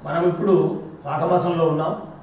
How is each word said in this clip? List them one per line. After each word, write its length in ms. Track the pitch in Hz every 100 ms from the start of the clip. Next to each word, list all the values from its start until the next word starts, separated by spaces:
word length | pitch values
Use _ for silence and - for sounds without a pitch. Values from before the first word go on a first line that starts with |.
మనం 200 | 139 165 180
ఇప్పుడు 540 | 175 202 175 156 - - - 143
మాఘమాసంలో 600 | 151 170 180 175 170 165
ఉన్నాం. 340 | 151 156 - - -